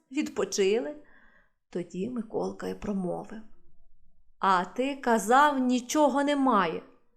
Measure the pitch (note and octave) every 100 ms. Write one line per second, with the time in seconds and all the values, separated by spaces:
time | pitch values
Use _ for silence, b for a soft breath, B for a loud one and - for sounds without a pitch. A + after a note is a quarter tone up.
0 | _ C4 D4+ - F#3+ - F#3+ A3+ D4 -
1 | b b b b b _ _ F3+ E3+ F3+
2 | A3 B3 - - F3+ G3 F#3 F#3+ G#3 G3
3 | F3+ E3+ - A3 - - - - - -
4 | - - - - G3 F3+ F3+ - C4+ C#4
5 | C#4+ A#3 G3 C4 D4 C4+ B3+ B3 B3 D4+
6 | C#4+ C4+ C#4+ C#4+ C4 G#3 E3+ F3 - _
7 | _